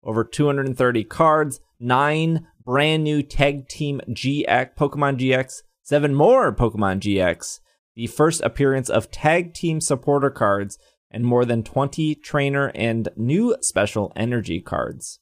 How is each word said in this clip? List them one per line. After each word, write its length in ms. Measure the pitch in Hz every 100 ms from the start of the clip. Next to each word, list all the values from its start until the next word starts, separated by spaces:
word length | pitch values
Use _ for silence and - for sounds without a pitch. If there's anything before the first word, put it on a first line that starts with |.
Over 200 | 117 113
two 220 | 107 - 147
hundred 200 | 139 135
and 100 | 127
thirty 260 | 127 120
cards, 560 | 104 - 165 156 151 127 - _
nine 680 | 120 127 147 156 165 160 - _
brand 380 | - 131 151 160
new 180 | 151 151
tag 460 | 139 - 143 143 127
team 320 | - 147 139 -
G 340 | 113 127 143 -
X, 260 | 120 127 -
Pokemon 380 | 143 143 143 135
G 140 | 131
X, 280 | 127 131 - _ _
seven 300 | - 147 147
more 380 | 139 170 262 190
Pokemon 460 | 101 120 107 101 95
G 200 | 104 95
X, 400 | 90 85 - - _ _ _
the 140 | - 117
first 320 | - 156 165
appearance 500 | - - 139 135 127
of 220 | - -
tag 420 | - 156 170 175
team 260 | - 170 156
supporter 500 | - 131 147 143 135
cards, 460 | 135 107 101 101 - _ _ _
and 120 | 110
more 200 | 120 120
than 180 | 123 117
twenty 540 | 110 - 139 - 156 151
trainer 560 | - 151 139 139 139
and 340 | - 113 113 107 -
new 380 | 117 165 240 -
special 520 | - - 104 110 101 -
energy 440 | 113 120 104 87
cards. 600 | - - 62 - - -